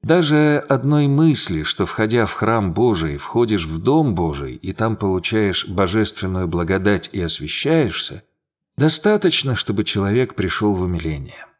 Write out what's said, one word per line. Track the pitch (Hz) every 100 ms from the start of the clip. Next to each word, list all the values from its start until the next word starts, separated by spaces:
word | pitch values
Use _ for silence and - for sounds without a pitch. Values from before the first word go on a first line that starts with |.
Даже | - 170 151 151 151 147
одной | - 135 135 147 143
мысли, | 139 160 135 - 80
что, | 76 - 92
входя | - 107 117 104
в |
храм | - 110 113 98
Божий, | 82 120 92 80 71
входишь | - 113 117 104 80
в | 80
дом | 110 156 151 90
Божий, | 82 71 67 -
и | 95
там | 90 113 107
получаешь | 101 92 - 110 101 90 -
божественную | 92 95 107 104 - 95 92 87
благодать | 85 87 95 98 95 -
и | 101
освящаешься, | 85 - 76 - 143 160 120 - - - _ _ _ _ _ -
достаточно, | 151 156 208 208 185 - 135
чтобы | 110 - 101
человек | 101 101 98 113 127
пришёл | - 92 - 107
в | 95
умиление. | 90 87 80 73 65 - - _